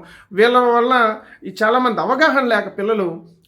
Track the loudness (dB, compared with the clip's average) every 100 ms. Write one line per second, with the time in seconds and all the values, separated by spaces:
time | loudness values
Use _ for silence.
0 | -12 -20 -8 0 2 4 2 2 2 2
1 | 0 -2 -12 -18 -14 -4 0 2 0 -2
2 | -2 0 2 2 0 -2 -4 -6 -4 -2
3 | -4 -6 -16 _